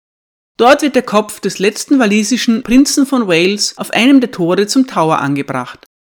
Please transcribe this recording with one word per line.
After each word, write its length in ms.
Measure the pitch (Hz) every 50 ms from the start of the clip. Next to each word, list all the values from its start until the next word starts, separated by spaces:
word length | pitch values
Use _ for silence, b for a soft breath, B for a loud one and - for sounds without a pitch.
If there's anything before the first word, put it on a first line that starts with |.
| _ _ _ _ _ _ _ _ _ _ _
Dort 240 | - 226 254 294 294
wird 140 | 311 277 -
der 80 | 254 -
Kopf 360 | - 202 214 208 214 - -
des 200 | - 190 - -
letzten 400 | 185 214 - - - - 285 262
walisischen 640 | 233 208 208 220 208 - 247 214 - 240 220 220 -
Prinzen 420 | 208 240 262 285 - - 294 269
von 220 | 269 277 247 220
Wales 500 | 185 165 165 175 196 208 208 - - -
auf 140 | - - -
einem 300 | - - 226 269 277 269
der 100 | 247 -
Tore 340 | - 185 170 165 180 185 208
zum 220 | 208 - 269 262
Tower 320 | - - 185 160 160 156 -
angebracht. 680 | 139 139 143 139 135 - 135 127 123 - - - - _ _ _ _ _ _